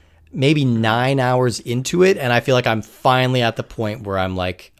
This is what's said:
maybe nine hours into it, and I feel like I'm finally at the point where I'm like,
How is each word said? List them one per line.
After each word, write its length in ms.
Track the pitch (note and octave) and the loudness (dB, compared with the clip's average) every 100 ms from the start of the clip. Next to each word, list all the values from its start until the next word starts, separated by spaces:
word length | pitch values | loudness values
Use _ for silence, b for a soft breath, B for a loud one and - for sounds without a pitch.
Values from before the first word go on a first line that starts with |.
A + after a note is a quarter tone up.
| b b b | b b b
maybe 320 | G3 C3+ D#3 | -2 2 2
nine 540 | C3 A2+ A2+ A#2 C3 C#3 | 2 2 2 0 0 0
hours 400 | B2+ B2+ B2+ - | 0 0 0 -2
into 420 | - A#2+ C3 F3 | -6 -6 -2 2
it, 140 | F#3 G3 | 2 2
and 140 | C3 | 0
I 80 | A#2+ | 0
feel 140 | B2+ | 2
like 120 | B2+ A#2+ | 0 0
I'm 160 | A2 | -2
finally 600 | - - C3+ B2+ B2+ B2+ | -4 -4 0 2 2 0
at 140 | A#2 A2+ | 0 -2
the 60 | |
point 400 | - - G#2+ A2+ | -8 -6 -6 -6
where 160 | G2+ F#2+ | -6 -4
I'm 180 | F#2 F#2 | -2 -4
like, 360 | F2+ F#2 - _ | -6 -8 -14 _